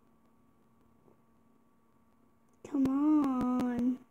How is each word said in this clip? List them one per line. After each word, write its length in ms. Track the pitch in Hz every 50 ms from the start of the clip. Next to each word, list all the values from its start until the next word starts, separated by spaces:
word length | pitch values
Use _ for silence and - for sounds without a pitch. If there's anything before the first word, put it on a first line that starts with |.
| _ _ _ _ _ _ _ _ _ _ _ _ _ _ _ _ _ _ _ _ _ - - _ _ _ _ _ _ _ _ _ _ _ _ _ _ _ _ _ _ _ _ _ _ _ _ _ _ _ _ _ - -
Come 160 | - 277 269 262
on. 1080 | 269 277 294 302 311 302 285 269 254 254 247 247 254 247 254 247 240 240 240 254 247 - - _